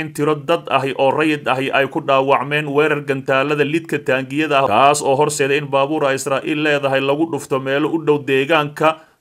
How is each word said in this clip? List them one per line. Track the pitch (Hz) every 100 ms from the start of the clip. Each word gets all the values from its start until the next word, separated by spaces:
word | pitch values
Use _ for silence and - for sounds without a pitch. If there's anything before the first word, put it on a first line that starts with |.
in | 156
tiro | 151 147 151
dad | 139 170 -
ahi | 135 135 -
oo | 135
rayid | 131 160 151 113
ahi | 127 139
ay | 139 135
ku | 160
dhaawacmeen | 139 135 135 127 139 147 151
weerar | 143 147 147 139
gantaalada | 135 131 135 139 151 139
lidka | 165 165 147
taangiyada | 143 131 131 139 156 139 135
ah, |
kaas | 107 139 147
oo | 135 135
horseeday | 151 147 139 143
in | 139
baabuur | 135 139 156 139
ay | 135
Israa'iil | 143 131 156 151 151
leedahay | 143 135 135
lagu | 135 143 160
dhufto | 143 - 135
meelo | 135 139 147
u | 160 147
dhow | 147
deegaanka | 131 135 139 160 147 147 156 156 - _